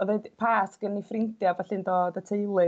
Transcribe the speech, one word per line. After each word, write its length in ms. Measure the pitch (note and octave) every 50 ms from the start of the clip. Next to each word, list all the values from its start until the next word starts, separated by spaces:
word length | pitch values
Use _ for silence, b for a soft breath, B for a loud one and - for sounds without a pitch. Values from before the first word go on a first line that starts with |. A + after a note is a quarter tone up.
oedd 140 | G3 F#3+ G#3+
y 180 | G#3+ G#3+ - _ -
Pasg 400 | A3 A3+ A3+ F#3 G3 G3+ - -
gen 160 | G#3+ G3 G3+
i 80 | G3+ G3+
ffrindiau, 480 | - A3 A3 A3+ A3 A3 - G3 F3+ F3
a 40 | F3+
ballu'n 240 | F3 - D#3+ D#3+ F#3
dod, 320 | F#3 F#3 F3+ F3+ F3+ E3+
a 80 | F#3 -
teulu, 400 | - G#3 G#3 G#3 G3+ G3 F#3 F3